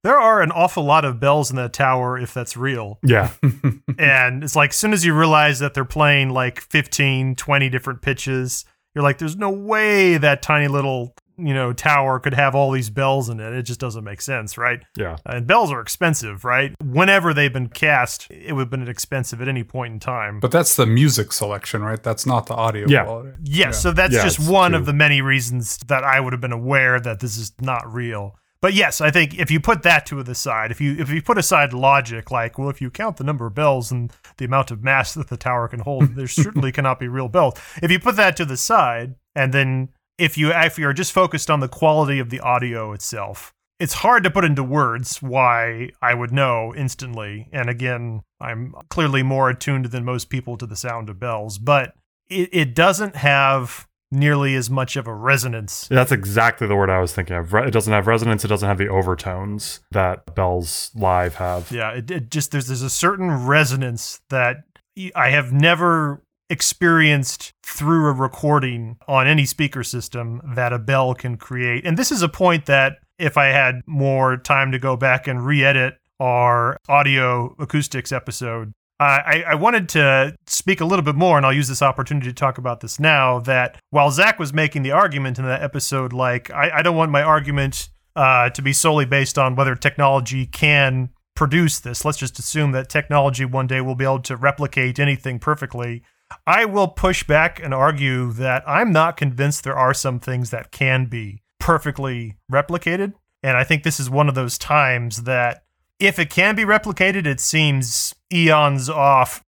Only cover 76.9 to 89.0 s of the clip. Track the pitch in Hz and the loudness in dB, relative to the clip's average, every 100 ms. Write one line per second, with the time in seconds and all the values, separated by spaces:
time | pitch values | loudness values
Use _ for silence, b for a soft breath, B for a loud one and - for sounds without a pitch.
76.9 | 143 139 135 127 123 120 - 147 151 139 | 2 4 2 2 0 -4 -8 -4 -2 -2
77.9 | 131 - 131 - - 123 113 110 - _ | -8 -6 -8 -8 -8 -8 -8 -10 -16 _
78.9 | _ 143 139 156 156 165 156 208 233 175 | _ 2 2 2 0 2 2 2 2 0
79.9 | 160 139 135 139 - - - - 196 165 | 2 4 4 2 -4 -8 -4 0 0 2
80.9 | 190 151 143 180 151 135 139 135 131 139 | 0 0 2 4 4 4 2 -2 0 0
81.9 | 127 131 147 123 123 135 131 123 120 113 | 0 -4 -4 -4 -4 -4 -2 -6 -8 -10
82.9 | - 156 147 131 123 120 127 123 - _ | -2 2 4 4 0 0 0 0 -6 _
83.9 | 147 143 139 208 214 151 147 151 151 131 | 2 2 4 2 2 -2 0 0 -2 0
84.9 | 151 196 139 131 123 131 131 143 139 - | 2 2 0 -4 -4 -4 -4 -4 -6 -4
85.9 | 139 127 123 127 123 - 147 156 156 170 | -4 -4 -2 -2 -2 -6 -2 0 2 2
86.9 | 160 160 143 151 151 143 143 139 - - | 2 2 2 4 2 2 -2 -2 -4 -12
87.9 | _ _ 160 131 127 120 123 135 135 165 | _ _ 0 4 4 2 0 -2 2 2
88.9 | 151 | 2